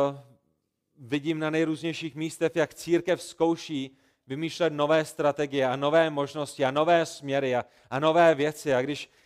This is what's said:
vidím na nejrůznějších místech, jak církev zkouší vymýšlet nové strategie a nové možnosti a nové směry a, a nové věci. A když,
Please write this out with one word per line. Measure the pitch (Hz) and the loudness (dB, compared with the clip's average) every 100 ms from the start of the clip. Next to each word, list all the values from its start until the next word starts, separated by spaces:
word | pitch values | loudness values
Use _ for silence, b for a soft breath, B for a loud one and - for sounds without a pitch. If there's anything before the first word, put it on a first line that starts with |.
| 139 139 - _ _ _ _ _ _ _ | 2 -2 -14 _ _ _ _ _ _ _
vidím | 120 143 147 156 | -6 -4 -2 -2
na | 156 | -2
nejrůznějších | 160 160 151 165 151 165 139 | 0 0 -2 -6 -6 -8 -8
místech, | 160 - 160 170 | -8 -2 -2 0
jak | 147 | -2
církev | - 160 170 170 170 | -4 0 0 2 -2
zkouší | - - 165 165 - 147 135 b b b - | -4 -2 0 0 -4 -6 -6 b b b -10
vymýšlet | 139 165 - 165 | -6 -6 -2 -2
nové | 147 147 160 156 | 2 2 2 0
strategie | - 147 143 143 139 131 | 0 0 0 -2 0 0
a | 131 | 0
nové | 143 160 160 | 2 4 4
možnosti | 143 139 156 139 - 135 | 0 -4 -6 -8 -2 0
a | |
nové | 143 160 170 156 | 2 4 4 2
směry | - 139 139 135 123 | -6 -4 -2 0 0
a, | - b b | -2 b b
a | 131 | 0
nové | 156 160 170 147 | 2 6 6 6
věci. | 147 151 151 | 0 -2 0
A | 127 | 0
když, | 131 143 - b | 0 -6 -10 b